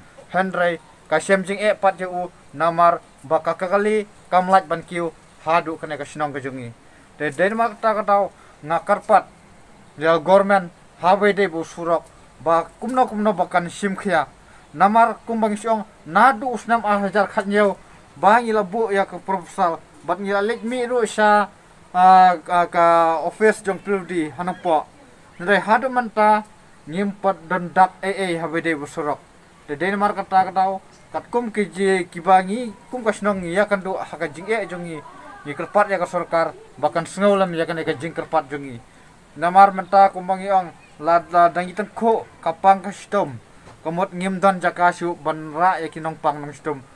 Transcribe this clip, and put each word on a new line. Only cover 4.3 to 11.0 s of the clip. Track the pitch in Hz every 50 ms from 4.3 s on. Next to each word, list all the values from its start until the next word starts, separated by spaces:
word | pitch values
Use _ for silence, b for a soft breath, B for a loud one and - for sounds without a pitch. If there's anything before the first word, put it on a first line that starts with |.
kamlat | - 180 185 185 190 190 190 151
ban | 165 165 160
kiu | - 180 175 170 165 160 - - - - - -
hadu | 156 160 170 160 156 165 156
kene | - 156 151
kasnong | 131 143 - - 151 151 147
ke | 135 143
jungi. | 123 139 127 131 123 117 117 - b b b b b b b -
Te | 147 151
Denmark | 139 135 175 196 220 226 233 233 208 -
ta | - 226 214
katau | 202 214 208 202 202 196 175 b b b b b b -
ngakar | 147 165 165 - - 202 196 - -
pat | 214 185 - - - - - - - - - - - - - - - -
ya | 147 160 165 165
gormen | 147 160 190 196 196 196 208 196 180 170 - _ - - _
hawe | _